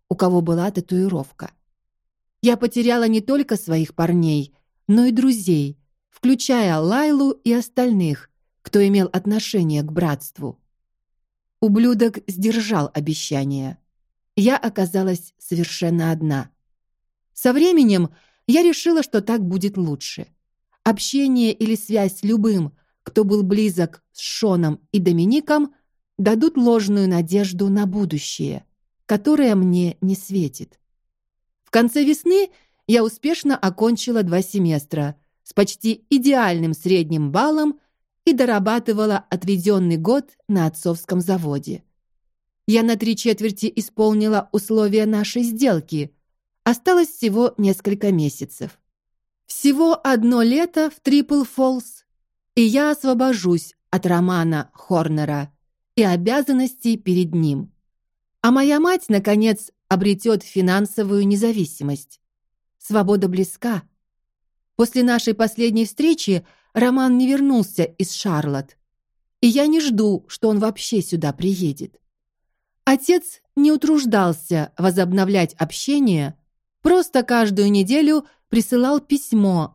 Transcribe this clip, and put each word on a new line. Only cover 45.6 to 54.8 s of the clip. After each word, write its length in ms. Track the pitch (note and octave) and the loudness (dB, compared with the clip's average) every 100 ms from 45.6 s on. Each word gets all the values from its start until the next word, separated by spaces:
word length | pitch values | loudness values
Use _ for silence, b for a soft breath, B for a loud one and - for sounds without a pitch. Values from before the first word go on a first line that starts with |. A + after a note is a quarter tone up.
| C4 E3 - D#3 D3 _ _ _ _ _ | 0 0 -2 -6 -8 _ _ _ _ _
Осталось 440 | A#3 A#3+ F4+ F4+ E4 | -2 0 2 2 2
всего 460 | - A3 G#3+ A#3+ - | -2 -2 0 0 0
несколько 560 | G3 F#3 G3 G3+ G#3 | 0 0 -4 -2 0
месяцев. 640 | F3 D3 - C#3 - - - _ _ _ _ _ _ - | 0 0 -4 -12 -12 -14 -14 _ _ _ _ _ _ -18
Всего 520 | - C#4+ C#4 E4 E4 | -2 0 2 2 2
одно 400 | C4+ A#3+ A#3 B3 | 0 2 2 2
лето 480 | A#3 C#4+ E4+ D#4+ D#4 | 2 2 0 0 -2
в 100 | - | -2
Трипл 440 | C4+ C#4+ C#4+ C#4+ | 0 2 2 0
Фоллс, 600 | A#3+ - C4 B3+ - - _ _ _ _ _ | 0 0 0 -2 -8 -18 _ _ _ _ _
и 80 | A#3+ | 2
я 280 | A3+ C4+ D4+ | 4 4 2
освобожусь 840 | D4 C4+ B3 C4 A3 F3 E3+ - _ _ | 0 0 2 0 0 0 0 -2 _ _
от 140 | F#3 | -2
Романа 640 | F3+ F3 F3+ F3+ E3 D#3 - | 0 2 2 0 0 -2 -6
Хорнера 760 | - | -14